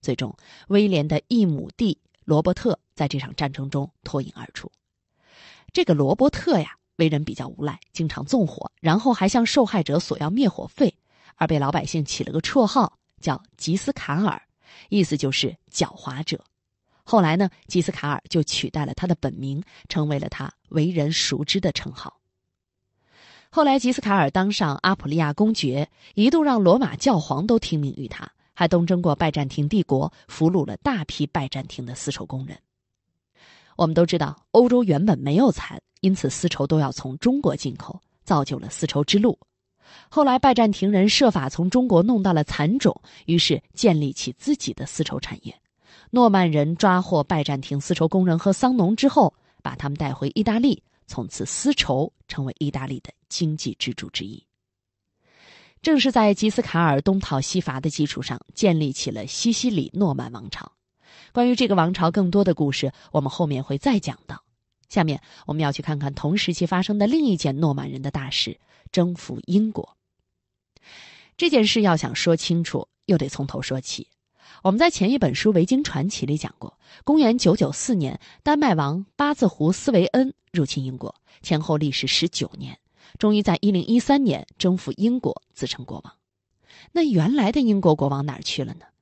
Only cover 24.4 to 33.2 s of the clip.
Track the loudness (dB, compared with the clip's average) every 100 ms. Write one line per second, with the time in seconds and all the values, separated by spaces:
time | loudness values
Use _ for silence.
24.4 | 0 0 -2 0 -2 -2 -2 -2 -2 2
25.4 | 0 0 -2 -4 -6 _ -10 2 4 4
26.4 | 2 4 6 6 2 0 2 2 0 -4
27.4 | 2 2 2 -4 -4 -8 -12 -12 -16 _
28.4 | _ -2 2 2 2 2 2 0 0 -2
29.4 | -4 -2 0 0 0 0 -2 _ _ 0
30.4 | 2 2 -2 -4 -4 -4 -6 -6 -4 -4
31.4 | -6 -10 -12 -14 -12 -10 -8 -8 -10 -10
32.4 | -10 -16 _ _ _ _ _ _